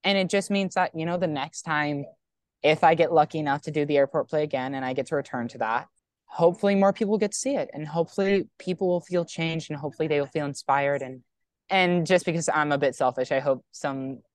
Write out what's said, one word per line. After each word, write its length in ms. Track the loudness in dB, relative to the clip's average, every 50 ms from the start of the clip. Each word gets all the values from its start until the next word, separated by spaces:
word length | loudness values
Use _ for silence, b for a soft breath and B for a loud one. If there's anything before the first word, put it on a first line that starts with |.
| 2
And 120 | 2 2
it 140 | 2 2 2
just 200 | 0 0 0 0
means 240 | 0 0 0 0 0
that, 220 | 0 -2 0 -2
you 80 | -4 -4
know, 140 | -4 -2 -2
the 80 | -2
next 360 | -2 -2 -4 -6 -6 -10 -12 -6
time, 440 | -2 0 0 0 0 -2 -4 -6 -10 -14 _ _ _ _ _ _ _ _ _ 2
if 220 | 2 4 6 6
I 100 | 4 6
get 160 | 6 2 4
lucky 280 | 4 4 2 2 0 -4
enough 240 | -2 -2 -2 -2 -4
to 80 | -4
do 160 | -2 -2 0
the 100 | 2 4
airport 320 | 2 2 2 2 -4 -4 _
play 140 | -2 -2 -2
again 320 | 0 -2 -4 -4 -4 -6
and 100 | -6 -4
I 80 | -4 -4
get 140 | -4 -4
to 100 | -2 -4
return 320 | -4 -4 -4 -6 -6 -6 -6
to 100 | -6 -6
that, 280 | -4 -2 -2 -4 -4 _ _ _ _ _ _ _ _
hopefully 480 | _ -2 2 2 2 2 2 0 2 4
more 180 | 4 4 4 2
people 240 | 0 -2 -2 0
get 160 | 0 -2 -2 -4
to 60 | -4
see 180 | -4 -2 -2
it, 140 | -2 -4 -6 -8
and 160 | -12 -10 -6
hopefully 600 | -4 -4 -4 -4 -2 -2 0 2 0 0 0 -4 _ _
people 280 | -8 -8 -4 -2 0
will 140 | 0 0 -2
feel 240 | -2 -2 -2 -2 -2
changed, 460 | -4 -6 -4 -4 -2 -2 -4 -6 -8
and 100 | -10 -8
hopefully 280 | -8 -10 -4 _ -2 0
they 120 | 0 0
will 60 | 0
feel 180 | -2 _ -4 -4
inspired. 560 | -4 -6 -8 -2 0 0 2 2 0 0 -2
And, 220 | -4 -8 -12 -14 _ _ _ _ _ _ _ _ _ _
and 360 | 2 2 4 4 4 2 2
just 200 | 4 2 2 2
because 240 | 2 -2 -2 -2 0
I'm 200 | 0 0 2 2
a 80 | 2 2
bit 160 | 2 0 2
selfish, 380 | 2 0 0 2 0 -2 0 0
I 80 | 0
hope 240 | 0 0 -2 -2 _ _ _
some 480 | -8 -6 -6 -4 -4 -6 -8 -10 -12 _ _